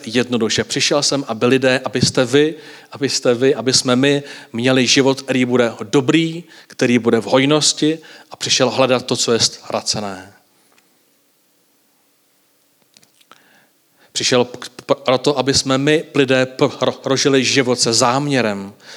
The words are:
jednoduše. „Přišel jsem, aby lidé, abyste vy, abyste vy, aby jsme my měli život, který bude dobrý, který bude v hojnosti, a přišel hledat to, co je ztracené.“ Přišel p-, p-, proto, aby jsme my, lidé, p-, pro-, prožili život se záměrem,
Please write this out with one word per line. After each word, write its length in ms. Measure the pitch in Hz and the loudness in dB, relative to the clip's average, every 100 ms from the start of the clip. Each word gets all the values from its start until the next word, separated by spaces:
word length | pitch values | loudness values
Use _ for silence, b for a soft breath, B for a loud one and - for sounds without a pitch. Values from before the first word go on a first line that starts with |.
| - | -2
jednoduše. 580 | 120 120 120 110 - | -2 0 -2 0 -2
„Přišel 400 | 110 143 - 147 | -4 -2 0 0
jsem, 220 | 143 139 139 | 0 -2 -4
aby 180 | 110 123 | -2 2
lidé, 360 | 131 131 131 107 | 2 2 0 -2
abyste 400 | 127 - - 123 | -2 0 0 2
vy, 300 | 139 151 151 B B B | 4 2 0 B B B
abyste 420 | 107 135 - 135 | -6 -4 -2 0
vy, 220 | 117 135 147 | 2 2 2
aby 180 | 120 | 0
jsme 220 | 131 131 123 | 0 2 2
my 280 | 143 143 139 B B | 2 0 -2 B B
měli 340 | 113 127 131 120 | -2 2 2 2
život, 340 | 143 135 131 | 4 2 0
který 240 | - 127 123 | -2 -2 2
bude 280 | 123 117 101 | 2 0 -2
dobrý, 600 | 104 143 127 156 165 165 - B B | -2 0 2 0 0 -4 -14 B B
který 320 | - 123 120 | -4 0 2
bude 200 | 113 113 | 2 0
v 60 | 104 | 2
hojnosti, 720 | 131 139 151 139 - 151 160 B B B | 0 2 2 2 0 -2 -2 B B B
a 40 | - | -12
přišel 340 | 131 - 127 | -4 0 0
hledat 360 | 110 127 123 123 | 2 2 0 -2
to, 100 | 123 | -4
co 180 | - | 0
je 60 | 113 | 0
ztracené.“ 920 | - - - 110 - 113 101 92 95 98 _ _ _ _ _ _ _ _ _ _ _ _ _ _ _ _ _ _ _ _ _ _ _ _ _ _ _ _ _ b b b b _ _ b b | 0 -4 -8 -8 -6 -6 -8 -12 -16 -20 _ _ _ _ _ _ _ _ _ _ _ _ _ _ _ _ _ _ _ _ _ _ _ _ _ _ _ _ _ b b b b _ _ b b
Přišel 340 | - 113 127 123 | -6 0 0 0
p-, 240 | - - - - | -4 -18 -18 -4
p-, 100 | 139 | -2
proto, 420 | - 131 143 139 | 0 0 0 0
aby 160 | 127 | 0
jsme 240 | 135 135 131 | 0 0 0
my, 260 | 139 156 160 143 | 2 0 0 0
lidé, 300 | 135 131 127 | 2 2 0
p-, 220 | - 135 | 0 -2
pro-, 240 | - 127 | 0 -4
prožili 520 | - 127 135 147 135 | -2 -4 0 2 2
život 360 | 117 123 123 123 | 2 0 0 0
se 140 | 120 | 0
záměrem, 800 | 113 123 131 143 135 110 101 98 - B | 2 2 0 0 0 0 -4 -8 -16 B